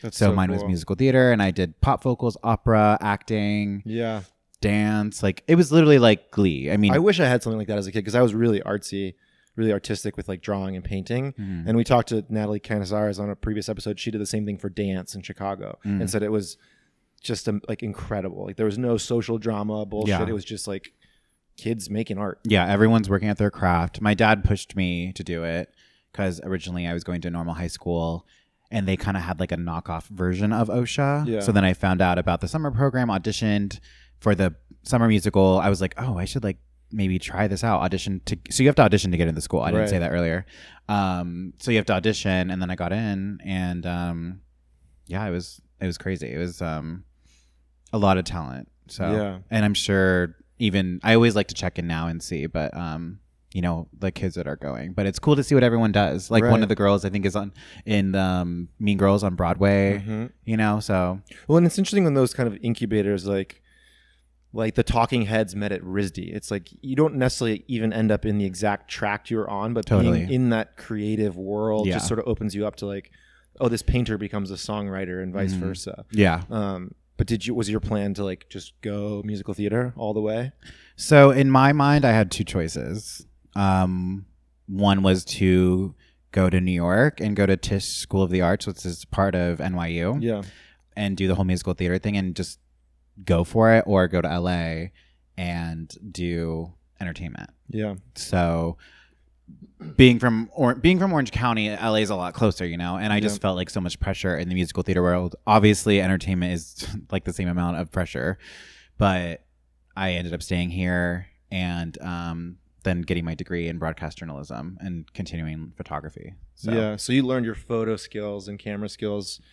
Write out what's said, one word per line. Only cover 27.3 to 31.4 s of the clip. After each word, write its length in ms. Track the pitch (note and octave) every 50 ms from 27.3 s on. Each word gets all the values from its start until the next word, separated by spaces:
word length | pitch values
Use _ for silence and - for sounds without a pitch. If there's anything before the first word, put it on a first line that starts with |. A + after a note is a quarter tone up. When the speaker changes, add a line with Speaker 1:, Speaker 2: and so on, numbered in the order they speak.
Speaker 2:
normal 240 | E2+ F2 E2+ E2+ E2
high 120 | D#2+ F2+
school, 600 | E2+ - - - F2 E2+ E2+ E2 E2 E2 E2+ - _ _ _ _ _ _ _ _ _
and 160 | - A2 G2
they 80 | F#2 F#2+
kinda 240 | F2+ - G#2 G2 F#2+
had, 200 | E2+ F2+ F2+ D2+
like, 120 | F2+ E2+ F2
a 40 |
knockoff 500 | E2 F2 E2+ E2 E2+ - - E2+ E2 - -
version 440 | G#2 F#2 F#2 F2+ F2+ F#2 G#2 G#2 A2
of 160 | A2 A#2 G#2+
osha. 580 | G#2 B2 B2 A#2+ - - C#3+ C#3 C#3+ D3 D3+
Speaker 1:
Yeah. 140 | B2 A2+ G#2+